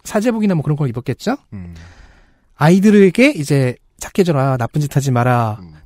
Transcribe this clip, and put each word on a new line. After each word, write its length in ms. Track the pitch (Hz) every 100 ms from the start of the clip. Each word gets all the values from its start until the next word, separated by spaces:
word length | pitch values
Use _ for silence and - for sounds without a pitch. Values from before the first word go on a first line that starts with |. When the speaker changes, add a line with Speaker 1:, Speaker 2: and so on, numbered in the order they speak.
Speaker 1:
사제복이나 500 | - 214 240 226 208
뭐 80 | 170
그런 140 | 147 147
걸 120 | 143
입었겠죠? 460 | 120 131 123 - - _
Speaker 2:
음. 200 | 101 87 85 85 - - _ _ _ _ -
Speaker 1:
아이들에게 760 | 151 190 214 202 196 170 269
이제 440 | 196 139 139 127 120 _ -
"착해져라, 580 | - - 175 143 135 131
나쁜 220 | 117 151
짓 140 | 147
하지 160 | 139 139
마라, 480 | 120 120 120 113 104
Speaker 2:
음. 120 | 87 78